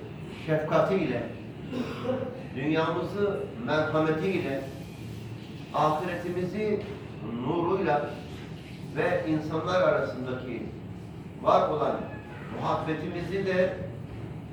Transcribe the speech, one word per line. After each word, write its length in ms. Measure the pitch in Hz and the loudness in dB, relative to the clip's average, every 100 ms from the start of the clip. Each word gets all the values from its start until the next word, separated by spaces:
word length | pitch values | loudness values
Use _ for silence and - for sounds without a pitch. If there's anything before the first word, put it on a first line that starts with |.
| - - - - 160 | -8 -10 -10 -8 0
şefkatiyle, 760 | 156 156 160 - 190 147 120 - - - - - 247 226 - 240 - - - - 127 | 2 6 4 6 4 2 0 -2 -6 -10 -10 -6 -4 -4 -2 -2 -2 -2 -6 -8 -2
dünyamızı 840 | 151 160 165 170 - 202 202 - - 113 123 | 2 4 4 2 0 2 2 2 -4 -4 2
merhametiyle, 960 | 151 156 156 160 156 190 170 135 135 - - - - - - - - - - - | 2 4 4 4 4 2 2 0 -2 -4 -8 -10 -10 -10 -8 -8 -10 -10 -10 -4
ahiretimizi 1080 | 143 156 151 180 170 175 180 180 208 214 208 - - - - - 117 131 | 2 4 4 0 -2 -2 -2 -2 0 0 0 -2 -8 -10 -10 -6 -4 0
nuruyla 640 | 170 175 190 160 147 147 - - - - - - - - 147 | 0 2 2 4 2 0 -6 -10 -10 -10 -10 -10 -10 -4 0
ve 280 | 170 180 156 | 2 2 2
insanlar 540 | 151 151 160 160 180 | 0 2 0 2 4
arasındaki 840 | - - 139 135 127 127 127 110 107 - - - - - - - | 6 4 2 -2 -4 -4 -4 -6 -6 -8 -10 -10 -12 -12 -12 0
var 260 | 151 - - | 6 6 6
olan 320 | 151 - - - - - - - - | 2 2 0 -4 -8 -10 -10 -8 -4
muhabbetimizi 840 | 143 156 156 151 - 175 165 196 190 | 0 0 0 -2 -2 -4 -2 0 2
de 280 | 185 185 - - - - - - - - | 4 4 2 -6 -8 -8 -8 -8 -8 -10